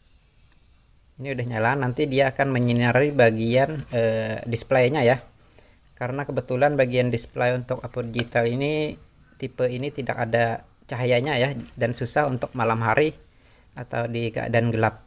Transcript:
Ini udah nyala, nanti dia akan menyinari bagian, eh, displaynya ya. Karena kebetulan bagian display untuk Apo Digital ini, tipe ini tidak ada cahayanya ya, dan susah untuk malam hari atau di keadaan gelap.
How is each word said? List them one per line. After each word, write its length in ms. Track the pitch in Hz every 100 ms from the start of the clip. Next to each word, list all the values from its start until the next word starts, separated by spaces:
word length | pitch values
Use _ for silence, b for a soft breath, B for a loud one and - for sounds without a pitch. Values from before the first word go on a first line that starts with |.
| _ _ _ _ _ - _ _ _ _ _
Ini 260 | - 139 123
udah 60 |
nyala, 320 | 120 110 113 139
nanti 320 | 127 123 147
dia 260 | 131 135
akan 160 | - 139
menyinari 600 | 127 120 120 120 127 147
bagian, 680 | 143 117 110 113 123 143 151 -
eh, 480 | 120 113 113 110 110 120
displaynya 580 | 113 - 131 123 151 120
ya. 140 | 127 - _ b b b b b
Karena 320 | - 123 139 147
kebetulan 480 | 127 123 127 143
bagian 380 | 143 127 123 123
display 400 | 117 - 131 123
untuk 260 | 127 120 127
Apo 180 | - 127
Digital 460 | 117 120 120 120 117
ini, 480 | 127 143 156 151 156 - _ - -
tipe 260 | 127 - 123
ini 240 | 123 143
tidak 260 | 143 120 -
ada 460 | 113 117 117 117 - _ -
cahayanya 480 | 120 127 123 139 131
ya, 160 | 135 131 - -
dan 160 | 117
susah 320 | 123 123 151 147
untuk 240 | 127 143 131
malam 220 | 113 113
hari 320 | 113 113 156 - - b b b b -
atau 320 | 123 123 120
di 240 | 117 117
keadaan 380 | 120 117 117 117
gelap. 320 | 113 110 -